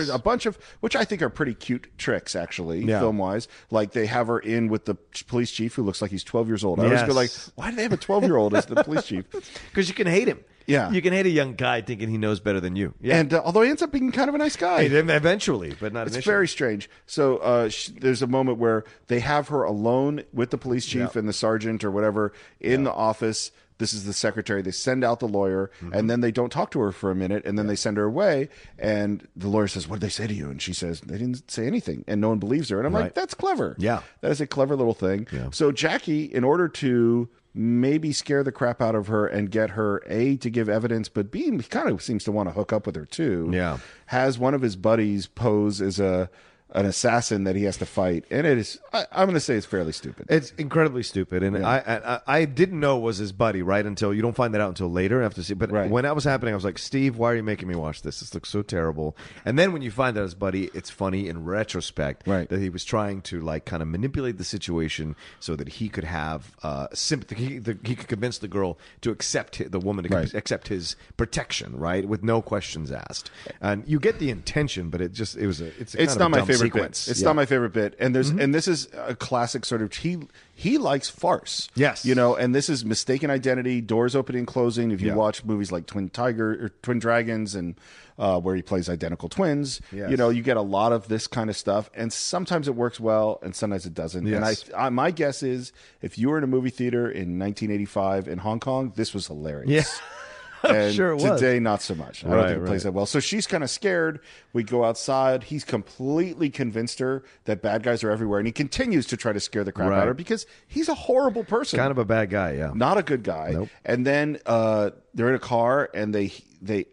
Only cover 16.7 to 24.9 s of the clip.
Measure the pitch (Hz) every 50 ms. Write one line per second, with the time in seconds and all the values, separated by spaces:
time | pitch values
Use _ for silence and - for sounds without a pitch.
16.7 | 107 101 98 - - - _ - - - 147 135 131 - - 123 120 120 117 110
17.7 | 110 - - - - - 127 131 127 113 135 120 123 135 131 131 123 110 117 117
18.7 | 113 110 107 - - - _ - 123 120 117 139 147 147 143 131 147 139 104 82
19.7 | 107 104 107 117 120 127 135 143 147 147 - - - 120 123 123 - 123 - 131
20.7 | 123 127 117 - - 123 120 120 - 117 107 107 101 - - 110 110 110 107 113
21.7 | 110 107 104 104 95 101 107 107 101 107 107 101 - - - - - _ - -
22.7 | 127 135 139 127 - - 110 110 110 - 120 110 110 - - - - _ _ _
23.7 | _ - 113 104 110 107 98 101 98 - - 110 101 113 101 - 107 98 92 95
24.7 | 90 - - 135